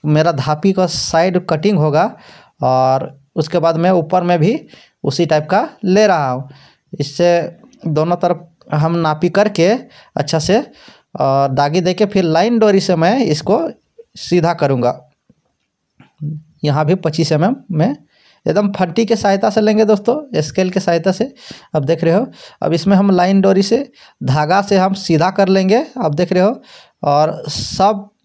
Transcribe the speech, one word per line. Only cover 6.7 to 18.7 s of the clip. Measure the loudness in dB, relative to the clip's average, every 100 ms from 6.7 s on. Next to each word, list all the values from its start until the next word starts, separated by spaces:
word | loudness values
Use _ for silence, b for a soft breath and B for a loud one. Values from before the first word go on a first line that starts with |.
| B _
इससे | -10 -8 0 2 2 -2 -12 -20 _ -4
दोनों | -2 -2 0
तरफ | -2 -4 -8 _ -6
हम | -2 0 0
नापी | -2 -2 0
करके | 2 0 2 2 0 -4 B B -8
अच्छा | -4 -2
से | 0 0 -2 B B B B -4
और | 0 2 0
दागी | 0 0 0
देके | -2 0 0
फिर | 0 2
line | 2 2 2
डोरी | 2 2
से | 2 0
मैं | 2 2
इसको | 0 -2 0 -2 -2 -10 _ _ -20 -18
सीधा | -2 0 2 0
करूँगा। | 0 2 0 -4 _ _ _ _ _ _ _ _ _ _ -20 _ -10 -10 -14 _
यहाँ | -2 0 0
भी | 0
पच्चीस | -2 -4 -2
एम | 0
एम | 0 -2 -6
में | -2 0
एकदम | -2 _ _ _ _ -2 0 0